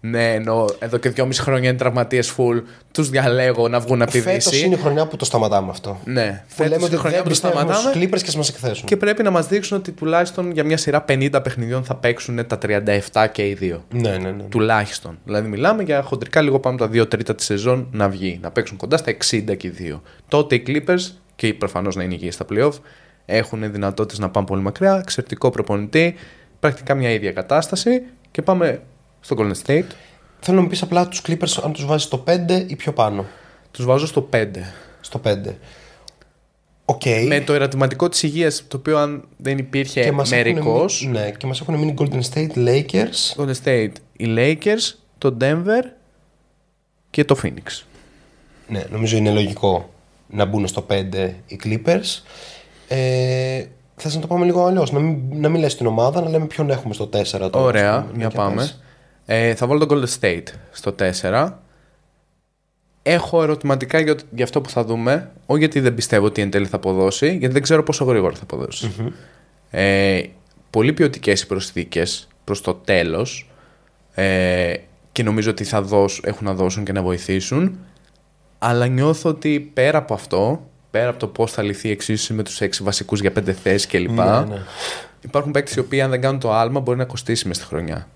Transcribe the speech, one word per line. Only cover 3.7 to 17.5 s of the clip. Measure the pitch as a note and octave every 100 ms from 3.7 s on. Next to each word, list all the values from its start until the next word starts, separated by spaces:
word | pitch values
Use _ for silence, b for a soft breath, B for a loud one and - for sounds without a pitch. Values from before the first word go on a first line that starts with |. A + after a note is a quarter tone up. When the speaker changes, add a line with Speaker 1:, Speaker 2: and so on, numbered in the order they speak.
| A#2+
Speaker 1:
βγουν | A#2 B2
από | A#2
τη | B2
Speaker 2:
Φέτος | A#2 F#3+ -
Speaker 1:
Δύση. | C#3 E3+
Speaker 2:
είναι | F3+
η |
χρονιά | D3 C#3+ D#3
που | -
το | B2+
σταματάμε | B2 G#2+ G2+ F#2+
αυτό. | F#2 G2+ G2 A#2
Speaker 1:
Ναι, | B2+ A2 G2 -
Speaker 2:
Που | -
Speaker 1:
φέτος | D#3
Speaker 2:
λέμε | E3
Speaker 1:
είναι |
η | F3
Speaker 2:
ότι | D#3+
Speaker 1:
χρονιά | D#3
Speaker 2:
δεν | E3+
Speaker 1:
που |
το | E3+
Speaker 2:
πιστεύουμε | E3 F3+ D#3+
στους | D#3+ G3+
Speaker 1:
σταματάμε. | B3 C4+ F#3
Speaker 2:
Clippers | F#3+
και | F3+
ας | D3+
μας | C#3+
εκθέσουν. | - B2+ G#2 -
Speaker 1:
Και | G3+
πρέπει | G#3 G#3
να | G#3+
μας | F3+ D#3+
δείξουν | G3 F#3+ G3+
ότι | F#3
τουλάχιστον | - D#3 E3 F3+ F3+ F3+
για | D#3+
μια | D3+ D#3+
σειρά | D3+ D3
πενήντα | - C3+ C#3 C#3
παιχνιδιών | C3+ B2 A#2 B2+
θα | B2 B2+
παίξουν | A#2+ A#2 - A#2+ A#2
τα | A2+
τριάντα | G#2 G#2 G#2
εφτά | G2+ G2 A2 A2
και | - G2+
οι |
δύο. | G2 F#2 E2 -
Speaker 2:
Ναι, | A#2+ A2+ F#2+
ναι, | F#2
ναι. | G2+
Speaker 1:
Τουλάχιστον. | G2+ A2 G#2+ A2 G2+ - - E2 -
Δηλαδή, | G#2 A2
μιλάμε | G#2 D#3+ A3
για | F3 C#3+
χοντρικά | C3+ B2+ A#2 D#3
λίγο | D3 C3
πάνω | C3+ B2+
τα | A2+
δύο | A2+ A2+
τρίτα | A2 A#2 A2
της |
σεζόν | -